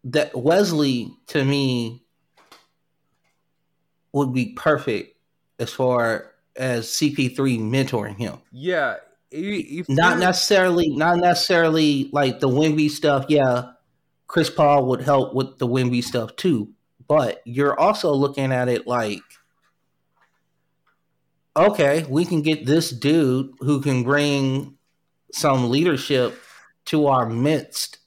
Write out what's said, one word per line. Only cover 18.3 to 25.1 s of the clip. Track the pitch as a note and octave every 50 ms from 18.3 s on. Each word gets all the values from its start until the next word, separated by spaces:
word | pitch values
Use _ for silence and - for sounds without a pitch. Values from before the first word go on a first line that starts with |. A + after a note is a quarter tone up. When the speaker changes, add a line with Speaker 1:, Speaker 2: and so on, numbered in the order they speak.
| C#3 C#3 C3+ C3
Speaker 1:
at | C3 B2 B2 B2
it | A#2+ - -
like, | A#2+ B2 B2 A2+ G#2+ G#2 E2+ - _ - _ _ _ _ _ _ _ _ _ _ _ _ _ _ _ _ _ _ _ _ _ _ _ _ _ _ _ _ _ _ _ _ _ _ _ _ _ _ _ _ _ _ _ _
okay, | D#3 F3 G#3 G3+ - D3+ C#3 C#3+ E3 D#3+
we | C3+ C3 D3+ F3
can | E3+ F3 D#3 D3
get | D#3+ D#3 D3+ -
this | B2+ D3 E3 D#3+ -
dude | C3 A2+ - C#3 D#3 E3 D3+ C3 B2+ C3 C3+ - - _
who | B2+ C#3 D3 C3+
can | C#3 C#3+ C3 B2 A#2+
bring | B2+ C#3+ D3 D3 D3 C#3+ C#3 C3+ C3+ C3 C3+ C#3 C3+ - _ _ _ _ _ _ _